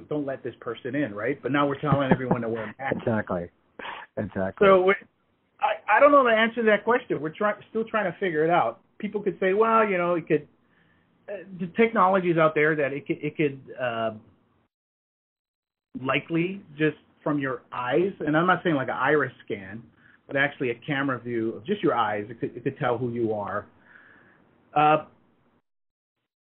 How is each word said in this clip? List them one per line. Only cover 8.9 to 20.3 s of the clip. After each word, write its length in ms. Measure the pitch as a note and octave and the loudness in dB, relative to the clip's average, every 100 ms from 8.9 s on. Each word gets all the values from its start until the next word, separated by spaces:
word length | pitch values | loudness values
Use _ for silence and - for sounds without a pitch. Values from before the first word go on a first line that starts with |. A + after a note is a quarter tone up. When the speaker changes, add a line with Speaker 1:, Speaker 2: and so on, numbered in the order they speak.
| - | -12
Speaker 1:
People 240 | G#3 G#3 | -8 -4
could 160 | G3 F3 | -4 -2
say, 140 | F#3+ | 0
"Well, 340 | G3 A3+ A3+ G#3+ | 2 4 4 2
you 80 | F3+ | 2
know, 180 | F3 | 0
it 140 | F3 D#3+ | -2 0
could, 180 | D3+ - _ _ _ _ _ _ _ - | -2 -2 _ _ _ _ _ _ _ -14
uh, 160 | - F3+ F#3 | -14 -12 -10
the 100 | F3+ - | -4 2
technology's 600 | A3+ A3+ F#3 G3 F3 E3 | 2 4 4 4 2 4
out 180 | D#3+ | 4
there 220 | D#3 D3+ D#3 | 4 2 2
that 160 | C3+ | -2
it 140 | C#3+ - | -4 -6
could, 120 | D#3 | -6
it 140 | D3+ D3 | -4 -2
could, 240 | D3+ C3+ C3 C#3+ | -2 -2 -14 -6
uh, 300 | B2+ A2+ A2+ A2 - _ _ _ _ _ _ _ _ _ _ _ _ _ _ _ _ C3+ | -4 -2 -4 -6 -16 _ _ _ _ _ _ _ _ _ _ _ _ _ _ _ _ -10
likely 600 | C3 C#3 - E3 F3+ G3 - D3 | -4 -4 -2 -2 -2 -6 -12 -2
just 180 | D#3 D3 _ _ | -2 -2 _ _
from 160 | E3 D3 | -4 -2
your 240 | C3+ B2 - | -4 -6 -10
eyes," 400 | G2 B2 D3 F#3+ G3 | -8 -2 0 0 -2
and 160 | D3+ D#3 | 0 2
I'm 100 | F#3 | 2
not 160 | F3+ | 2
saying 140 | F#3 D3 | 2 0
like 120 | A#2+ | -2
an 60 | |
iris 380 | A2+ C3 D3+ B2+ - | -2 0 2 0 -6
scan, 380 | - G#2+ F#2+ A2 - _ _ _ | -10 -10 -10 -14 -18 _ _ _
but 100 | - | -6